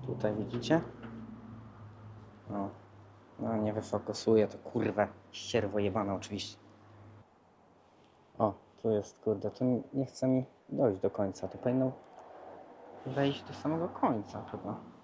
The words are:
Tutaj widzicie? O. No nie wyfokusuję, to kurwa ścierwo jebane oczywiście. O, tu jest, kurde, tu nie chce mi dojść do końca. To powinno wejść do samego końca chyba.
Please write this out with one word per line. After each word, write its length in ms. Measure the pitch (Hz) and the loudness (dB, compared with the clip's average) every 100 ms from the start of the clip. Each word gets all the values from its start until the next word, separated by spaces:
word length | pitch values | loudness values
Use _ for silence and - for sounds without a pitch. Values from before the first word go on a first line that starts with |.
| 127 | -4
Tutaj 300 | 123 107 104 | -2 -2 -2
widzicie? 460 | 101 120 - 160 - - - - - - - - - - - - - - - - - | -4 -4 2 2 2 -12 -14 -12 -14 -14 -14 -16 -16 -16 -18 -18 -18 -18 -20 -20 -6
O. 180 | 101 98 - - - - - - - | -4 -4 -6 -20 -20 -20 -20 -20 -6
No 180 | 113 113 | 0 2
nie 160 | 107 | 2
wyfokusuję, 760 | 107 107 104 - 104 - 110 104 | 0 -2 -2 -2 0 6 8 6
to 100 | - | 0
kurwa 500 | - - 110 101 98 - - | -4 0 2 4 2 0 -16
ścierwo 480 | - - 117 101 104 | -12 0 2 2 2
jebane 340 | 101 92 98 | 2 2 0
oczywiście. 440 | 95 - 101 - - - - - - - - - _ _ _ - - _ _ - - _ - | -2 -4 -6 -6 -12 -20 -20 -20 -20 -20 -20 -20 _ _ _ -20 -20 _ _ -20 -20 _ 2
O, 160 | 110 92 - - | 2 2 -16 -2
tu 100 | 113 | 2
jest, 280 | 107 98 - | 2 0 -4
kurde, 320 | - 101 104 | -2 0 -2
tu 320 | - 127 123 - | 0 2 2 0
nie 120 | 135 131 | -4 -4
chce 220 | - 131 | 0 2
mi 180 | 131 127 - - | 2 0 -12 -8
dojść 320 | 139 127 92 | 2 4 4
do 100 | 101 | 0
końca. 360 | - 98 95 95 | 2 -2 -2 -8
To 100 | - | -2
powinno 340 | 127 127 131 131 - - - - - - - - - - 131 | 0 2 2 -2 -16 -20 -18 -18 -16 -18 -18 -20 -18 -12 -4
wejść 380 | 135 139 139 | 2 2 2
do 100 | - | -8
samego 340 | - 147 165 170 | -4 -2 0 -2
końca 560 | - 220 113 101 107 - | 2 2 2 -2 -10 -8
chyba. 280 | 101 92 - - - | -8 -6 -8 -10 -20